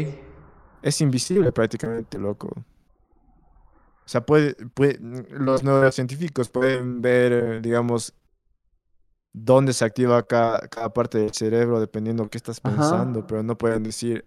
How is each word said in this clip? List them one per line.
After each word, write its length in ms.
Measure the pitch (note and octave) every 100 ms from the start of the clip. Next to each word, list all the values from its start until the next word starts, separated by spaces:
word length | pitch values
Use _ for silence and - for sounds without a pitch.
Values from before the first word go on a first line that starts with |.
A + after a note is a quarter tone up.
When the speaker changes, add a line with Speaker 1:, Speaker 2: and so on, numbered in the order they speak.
| D3+ D3 - - - - - _
Speaker 1:
Es 180 | - -
invisible 520 | D3 B2+ - F#3 D#3
prácticamente, 680 | B2 A2+ A2+ A2+ A#2 A2 G2+
loco. 300 | G2 G#2 - - - _ _ _ _ _ _ _ _ _ _ _ _ _
O 40 | -
sea, 180 | B2 A#2+
puede, 280 | D3+ D3 - A#2+
puede, 240 | - C#3 - A#2 B2+ A#2
los 320 | C#3 C3+ C3+
neurocientíficos 840 | C3+ C3+ C3+ C3 B2 C#3 E3+ C3+ A#2+
pueden 520 | B2 C3 B2+ B2 B2
ver, 640 | A#2+ B2 B2 A#2+ A#2 A2+
digamos, 520 | A2+ A#2 A#2+ A#2 - - _ _ _ _ _ _ _ _ _ _ _
dónde 400 | A2 A2 C3 C3+
se 120 | A#2+
activa 380 | A2+ A#2 B2 A#2+ A2
ca-, 420 | A#2+ A#2 A2 -
cada 220 | - A#2
parte 260 | A#2+ A#2 A2+
del 140 | G#2+
cerebro 480 | - A2 A#2 A#2+ A#2
dependiendo 480 | G#2+ A2 A2 A2+ G#2+
qué 100 | A#2
estás 220 | - A2+
Speaker 2:
Ajá. 140 | C3 G#2
Speaker 1:
pensando, 500 | D3+ F3+ C3 A2+ G2+
pero 160 | A2
no 140 | A2 A2+
pueden 260 | A#2 A2+
decir, 420 | A2 - A#2 A2+